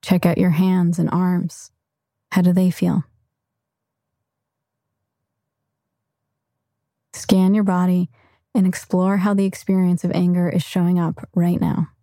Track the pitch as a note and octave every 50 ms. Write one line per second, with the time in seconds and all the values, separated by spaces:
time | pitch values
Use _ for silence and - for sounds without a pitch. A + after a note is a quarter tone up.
0 | - - F#3+ F3+ - F3 E3 - - F3+ D#3+ D3+ F#3 F#3 F#3 F#3 F3 E3+ E3+ E3
1 | E3 - - F3 F#3 F3+ F3+ F3 - E3+ - - - - _ _ _ _ _ _
2 | _ _ _ _ _ _ - F#3 F3 F3+ F3+ F#3 F#3 F#3 E3+ - - E3+ D#3 F3
3 | D3 _ _ _ _ _ _ _ _ _ _ _ _ _ _ _ _ _ _ _
4 | _ _ _ _ _ _ _ _ _ _ _ _ _ _ _ _ _ _ _ _
5 | _ _ _ _ _ _ _ _ _ _ _ _ _ _ _ _ _ _ _ _
6 | _ _ _ _ _ _ _ _ _ _ _ _ _ _ _ _ _ _ _ _
7 | _ _ - - - - G3+ F#3 F#3 F#3 G3 G#3+ G#3 G3 F#3 F3+ F3+ F3+ F3+ F3+
8 | F3 - _ _ _ _ _ _ _ _ _ A#3+ F#3+ F#3 F3 - - _ - F3+
9 | F#3 F#3+ G3 G3+ F3+ G#3 G3+ G3 G3 G3 F#3+ - - - F#3+ F#3 F#3 F3+ F3+ F3
10 | - F3+ - - F3+ F3 F3+ F3+ F3 F3+ - F#3 D3+ - - F#3 F3 F3 F3+ F3+
11 | E3+ E3 - - - - _ F#3 E3+ F3 F3 - - E3 - - E3 - _ _